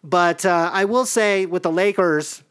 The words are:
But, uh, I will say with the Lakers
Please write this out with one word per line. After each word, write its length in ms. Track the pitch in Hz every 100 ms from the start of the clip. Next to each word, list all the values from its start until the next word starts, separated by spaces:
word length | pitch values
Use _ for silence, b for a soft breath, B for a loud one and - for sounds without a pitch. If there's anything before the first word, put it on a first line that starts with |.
But, 420 | 151 175 175 170 190
uh, 240 | 175 170
I 100 | 190
will 220 | 202 247 254
say 400 | 226 208 196 190
with 180 | 180
the 80 | 175
Lakers 720 | 165 202 196 180 151 151 - _